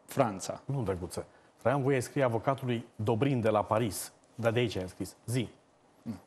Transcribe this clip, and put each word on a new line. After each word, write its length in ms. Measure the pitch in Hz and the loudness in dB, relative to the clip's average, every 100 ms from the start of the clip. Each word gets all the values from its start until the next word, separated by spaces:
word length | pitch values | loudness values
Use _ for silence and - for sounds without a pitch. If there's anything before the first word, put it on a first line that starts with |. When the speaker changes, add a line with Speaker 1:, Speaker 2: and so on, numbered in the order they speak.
| - | -6
Speaker 1:
Franța. 560 | - 120 95 - - - | 0 0 0 -8 -10 -6
Speaker 2:
Nu, 160 | 139 | -4
drăguță. 420 | 98 90 87 - - - - _ | -2 -2 -4 -8 -12 -18 -20 _
Traian 200 | 113 139 | 0 2
Vuia 140 | 131 135 | 2 0
îi 60 | |
scrie 220 | 120 147 | 0 0
avocatului 640 | 127 113 139 135 127 117 - - | 2 2 0 -2 -2 -2 -4 -4
Dobrin 460 | 113 113 143 127 | 0 2 2 4
de 80 | 110 | 4
la 140 | 104 | 4
Paris. 480 | 101 107 117 - - - _ - | 2 2 0 -4 -10 -16 _ -2
Dar 160 | 113 | 0
de 80 | 113 | 2
aici 160 | 120 95 | 0 -2
a 120 | 92 | -6
scris. 280 | - 92 - - | -8 -10 -10 -4
Zi. 220 | 127 98 - _ _ _ _ | -4 -4 -10 _ _ _ _
Speaker 1:
Nu. 120 | - 95 | -12 -12